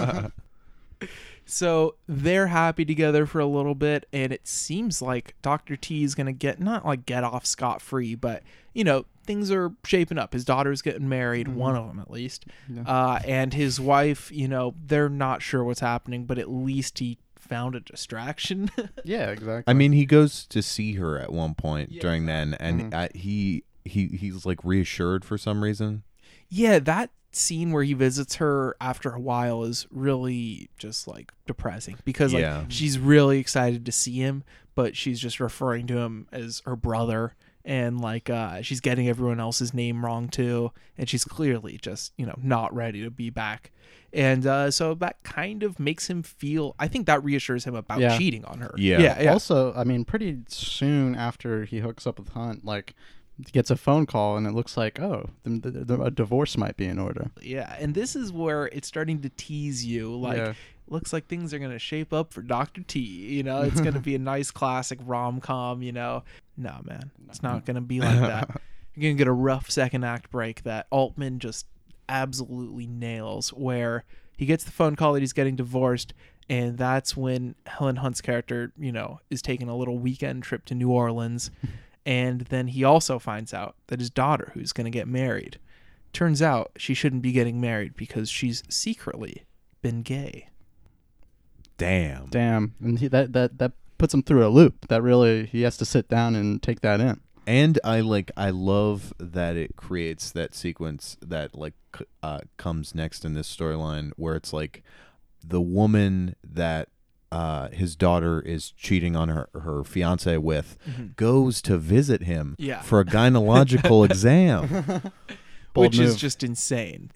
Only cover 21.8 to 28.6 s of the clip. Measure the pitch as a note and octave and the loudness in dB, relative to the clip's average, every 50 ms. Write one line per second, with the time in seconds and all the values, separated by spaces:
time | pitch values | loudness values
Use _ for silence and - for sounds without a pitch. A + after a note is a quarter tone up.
21.8 | D2 - - - - F2 E2 D#2+ D#2+ D#2+ D#2 D#2 D#2 D2+ D2+ - - E2+ E2 E2 | -4 -6 -8 -6 -2 -2 0 0 0 -2 -2 -2 -2 -2 -4 -4 -2 -2 -2 -2
22.8 | A2+ A2 G#2 E2 F2 - - F#2 F2+ G2+ G#2 G#2 G2+ G2 F2 - - _ _ - | -2 -2 -4 -4 -4 -4 -6 -8 -6 -4 -2 -2 0 0 -2 -2 -6 _ _ -18
23.8 | - F#2 F#2 G#2 G2 F2 - F#2 F#2+ G2 F#2 F#2 - F#2+ F2+ - - F2+ F#2 G2 | -12 -4 -2 0 0 0 -2 -6 -6 -6 -8 -6 -4 -4 -4 -2 0 2 2 2
24.8 | F2+ - - - F2+ F2 F#2 F#2+ - - G#2+ G#2 - A2 G#2 G#2 G#2 G#2+ G#2+ G#2 | 2 0 -2 -2 0 0 0 -2 -2 -4 -6 -6 -4 -2 -2 0 0 -2 -2 -2
25.8 | G#2+ G#2+ G#2 G#2+ - - _ _ _ - - - _ - F3+ F#3 A#3 A3+ G#3 E3 | -2 -4 -4 -6 -10 -14 _ _ _ -20 -20 -20 _ -8 0 2 6 8 6 6
26.8 | C3+ D3+ D#3 G3 A#3+ A#3+ _ _ _ _ - - - - E3+ D#3+ E3+ E3+ D#3+ D3 | 6 4 0 0 -2 -6 _ _ _ _ -4 -2 -2 -2 -2 -2 -2 0 2 2
27.8 | C#3 C#3+ C#3+ B2+ C3 C3 B2+ C#3+ C#3 - - - E3 D3 C#3+ C#3 | 2 2 2 2 2 2 2 0 -4 -6 -4 -2 0 0 2 0